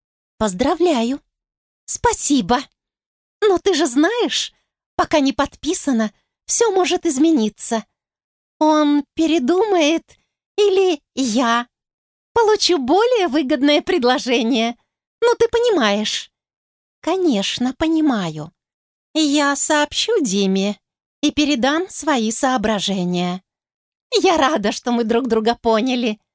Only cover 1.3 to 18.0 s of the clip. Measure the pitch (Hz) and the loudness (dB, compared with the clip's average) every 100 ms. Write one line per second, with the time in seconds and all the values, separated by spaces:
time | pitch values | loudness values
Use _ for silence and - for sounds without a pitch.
1.3 | _ _ _ _ _ - - 480 440 - | _ _ _ _ _ -10 -2 0 0 0
2.3 | 285 170 247 - _ _ _ _ _ _ | 0 0 -2 -4 _ _ _ _ _ _
3.3 | _ 427 349 403 320 320 240 330 480 349 | _ 0 2 2 0 0 2 0 0 -2
4.3 | - - - _ _ _ - 339 311 269 | -2 -6 -12 _ _ _ -6 0 2 0
5.3 | - - - 285 370 - 233 214 - _ | 0 -4 -4 -6 -4 -2 0 -2 -6 _
6.3 | _ - - 466 381 311 359 339 262 320 | _ -2 2 2 2 0 0 -2 2 2
7.3 | 311 214 - - 226 - _ _ _ _ | 2 0 -2 -2 -2 -6 _ _ _ _
8.3 | _ _ _ 311 302 294 294 285 - 320 | _ _ _ 2 2 2 0 -2 -2 0
9.3 | 330 247 359 427 359 294 330 - - _ | 2 2 0 2 2 2 0 -4 -20 _
10.3 | _ _ - 415 381 381 302 _ - 262 | _ _ 0 2 4 2 0 _ -4 -2
11.3 | 214 240 233 240 _ _ _ _ _ _ | 0 0 0 -4 _ _ _ _ _ _
12.3 | 466 427 427 - 349 247 349 480 494 349 | 0 2 2 2 0 2 2 2 2 0
13.3 | 269 262 294 285 294 - 359 240 254 240 | -2 -2 0 2 2 0 0 2 0 0
14.3 | 247 226 240 226 233 _ _ _ _ 466 | -2 0 0 -2 -6 _ _ _ _ 0
15.3 | 466 466 466 480 370 220 202 214 - - | 2 0 0 0 2 2 0 -4 -6 -12
16.3 | _ _ _ _ _ _ _ - 381 349 | _ _ _ _ _ _ _ -4 -2 0
17.3 | 208 196 - 247 262 320 320 | 0 -4 -4 -6 -2 0 2